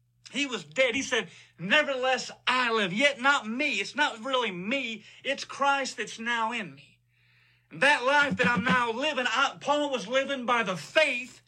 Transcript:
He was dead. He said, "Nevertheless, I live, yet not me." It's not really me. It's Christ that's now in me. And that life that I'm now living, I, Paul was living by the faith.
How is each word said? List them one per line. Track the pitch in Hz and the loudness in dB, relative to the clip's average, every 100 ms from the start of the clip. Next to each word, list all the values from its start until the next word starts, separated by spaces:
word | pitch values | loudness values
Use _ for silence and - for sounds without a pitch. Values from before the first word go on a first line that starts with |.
| _ _ - | _ _ -10
He | 269 285 | -4 -4
was | 226 | -6
dead. | 147 196 262 | -4 0 0
He | 269 | 0
said, | - 233 175 - - - | 0 -2 -2 -10 -20 -8
"Nevertheless, | 180 294 285 254 254 254 - - - | 2 2 2 0 0 0 -4 -6 -2
I | 254 247 | 0 2
live, | 226 196 | 0 0
yet | 202 285 254 | 2 2 2
not | 262 262 220 | 2 2 0
me." | 240 294 202 | -4 -2 -2
It's | 202 247 | -4 -2
not | 302 226 | -2 -2
really | 240 262 226 | -4 -2 -2
me. | 180 190 277 240 214 - - | -4 -4 -4 -4 -10 -14 -10
It's | 247 269 | -6 -6
Christ | - - 277 277 262 - | -6 -2 2 2 -2 -6
that's | 202 - | -10 -8
now | 226 233 226 | -4 -2 -2
in | 233 175 135 | -4 -8 -14
me. | - _ _ _ _ _ _ _ _ | -20 _ _ _ _ _ _ _ _
And | 156 | 2
that | 269 285 | 4 4
life | 247 294 285 190 | 4 4 4 2
that | 247 | 2
I'm | 240 | 2
now | 247 254 240 | 2 2 2
living, | 226 302 269 247 | 0 -2 0 0
I, | 233 269 175 | 0 0 -2
Paul | - 294 285 | -2 0 0
was | 262 190 | -4 -2
living | 262 269 269 | -2 0 -2
by | 240 240 | 0 0
the | 196 175 | 0 -4
faith. | - 311 302 247 247 - | 0 2 2 0 -8 -16